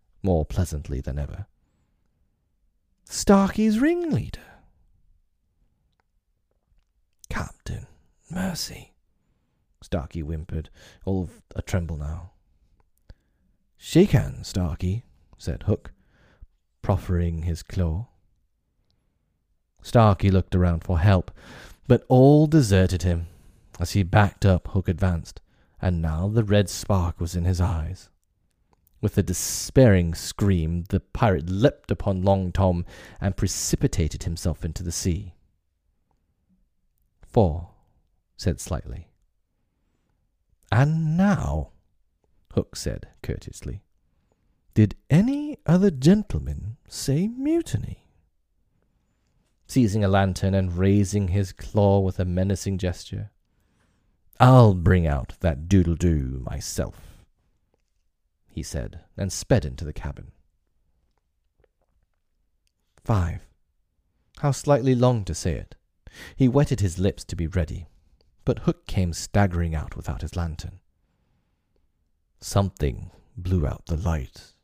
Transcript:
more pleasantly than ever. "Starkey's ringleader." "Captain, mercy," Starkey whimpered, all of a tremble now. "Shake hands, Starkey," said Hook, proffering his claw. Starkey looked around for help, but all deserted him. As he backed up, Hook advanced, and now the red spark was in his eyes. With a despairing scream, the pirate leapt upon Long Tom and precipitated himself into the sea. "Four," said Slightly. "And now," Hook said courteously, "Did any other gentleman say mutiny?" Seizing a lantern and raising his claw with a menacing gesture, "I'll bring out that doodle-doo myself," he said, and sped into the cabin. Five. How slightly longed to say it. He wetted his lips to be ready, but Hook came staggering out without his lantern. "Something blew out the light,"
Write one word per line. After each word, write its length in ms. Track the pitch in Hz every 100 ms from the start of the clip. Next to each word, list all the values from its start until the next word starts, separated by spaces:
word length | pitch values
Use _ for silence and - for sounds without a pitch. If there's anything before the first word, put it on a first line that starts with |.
| _ _
more 240 | 95 85 76
pleasantly 560 | - 87 76 73 67
than 160 | 67 69
ever. 300 | 69 90 98 _ _ _ _ _ _ _ _ _ _ _ _ _ _ _ _
"Starkey's 760 | - - 202 196 - 220 214
ringleader." 800 | 285 349 339 175 - - - - _ _ _ _ _ _ _ _ _ _ _ _ _ _ _ _ _ _ _ _ _ _ _ _ _ _ -
"Captain, 580 | - - - - - - _ _ _ _
mercy," 640 | 180 190 165 - - - _ _ _ _ _ _ _ _ _
Starkey 380 | - 90 67 82
whimpered, 500 | 73 80 78 80 - - - _
all 200 | - 95
of 180 | 87 - _ -
a 80 |
tremble 340 | - 95 82 78
now. 360 | 73 82 87 _ _ _ _ _ _ _ _ - _ _ _ _ _ _
"Shake 360 | - 156 202
hands, 380 | - - - -
Starkey," 540 | 101 90 80 90 104 - _ _ _
said 260 | - 67
Hook, 300 | - 107 - - _ _ _ _ - _ _ _
proffering 640 | - 95 - 87 85 82
his 200 | 82 80
claw. 440 | - - 87 80 120 _ _ _ _ _ _ _ _ _ _ _ _ _ _ _ _ _
Starkey 480 | - 123 110 95 98
looked 260 | 95 - 90
around 280 | 90 82
for 160 | - 87
help, 320 | 95 92 - - - - - - -
but 200 | 120 -
all 400 | 127 135 151 156
deserted 560 | 156 113 98 92 92
him. 240 | 92 85 82 - - _ _ -
As 120 | 85
he 120 | 101
backed 420 | 87 110 101 - 98
up, 220 | 90 -
Hook 180 | 98 -
advanced, 540 | 80 92 85 - - - _ _ _
and 200 | 95 87
now 260 | 80 80 95
the 180 | 110 104
red 240 | 104 95
spark 500 | - - 98 87 -
was 160 | 85 87
in 100 | 87
his 140 | 87
eyes. 500 | 90 82 80 92 - _ _ _ _ _ _ _ _ _
With 160 | 107 -
a 40 |
despairing 920 | 90 90 - - - - 127 92 85 82
scream, 720 | - - 104 90 78 85 85
the 160 | 95
pirate 480 | - - 117 90 82
leapt 420 | 95 131 - -
upon 320 | 101 - 95
Long 280 | 95 98 90
Tom 340 | - 95 87 87 - - -
and 160 | 95 -
precipitated 840 | 95 - - - 104 - 78 -
himself 420 | - 82 90 78 87
into 160 | 76
the 120 | 87
sea. 420 | - 98 87 98 - _ _ _ _ _ _ _ _ _ _ _ _ _ _ _ _ _ _
"Four," 540 | - - 95 82 85 _ _ _ _ _ _ _
said 220 | - 71
Slightly. 500 | - 80 - 60 - _ _ _ _ _ _ _ _ _ _ _ _ _ _ _ _
"And 440 | 104 143 160 160 165
now," 560 | 196 185 76 - - _ _ _ _ _ _ _ _
Hook 220 | - - -
said 340 | - - - _
courteously, 600 | - - - - - - - _ _ _ _ _ _ _ _ -
"Did 180 | 107 - _
any 480 | 156 233 285 294 269 -
other 240 | 175 202
gentleman 880 | 139 135 208 208 76 67 73 90 113 _
say 400 | - - 139 202
mutiny?" 800 | 240 277 330 330 - - - _ _ _ _ _ _ _ _ _ _ _ _ _ _ _ _ _
Seizing 380 | 135 113 107
a 40 | 98
lantern 460 | 98 98 92 98
and 180 | 95 92
raising 580 | 85 95 101 95 104 95
his 220 | 98 95
claw 480 | - - 110 101 98
with 200 | 95 -
a 60 | 90
menacing 520 | 90 95 98 - 92
gesture, 540 | 90 90 - 98 104 _ _ _ _ _ _ _ _ _ _ _
"I'll 360 | 127 127 113 92
bring 320 | 82 90 82
out 260 | 69 - -
that 280 | 87 69 82
doodle-doo 760 | 98 85 80 87 78 65 65 65
myself," 800 | 69 - - - - - - _ _ _ _ _ _ _ _ _ _ _ _ _
he 160 | -
said, 420 | 73 73 55 - - -
and 160 | 95
sped 320 | - - 123 80
into 180 | 65
the 100 | 73
cabin. 380 | - 73 67 - _ _ _ _ _ _ _ _ _ _ _ _ _ _ _ _ _ _ _ _ _ _ _ _ _ _ _
Five. 440 | - 107 85 82 - _ _ _ _ _ _ _ _ -
How 100 | 147
slightly 420 | 135 - 143 131
longed 320 | 123 123 120 92
to 80 |
say 220 | 78 92 65
it. 200 | - - _ _ - - - -
He 120 | 131
wetted 340 | 131 147 117
his 180 | 98 85
lips 240 | 95 -
to 120 | - 80
be 120 | 80
ready, 400 | 90 80 60 82 _ _ _ _ _ -
but 140 | 113
Hook 260 | - - -
came 260 | - 90
staggering 640 | 82 - 104 101 87 85
out 220 | 80 69 -
without 260 | - 67
his 140 | 80 90
lantern. 460 | 85 78 90 95 _ _ _ _ _ _ _ _ _ _ _ _ _ _ _ _
"Something 720 | - - 98 - 71 55 - - _ -
blew 300 | 90 90 69
out 220 | - -
the 100 | 80
light," 560 | 87 80 62 - - _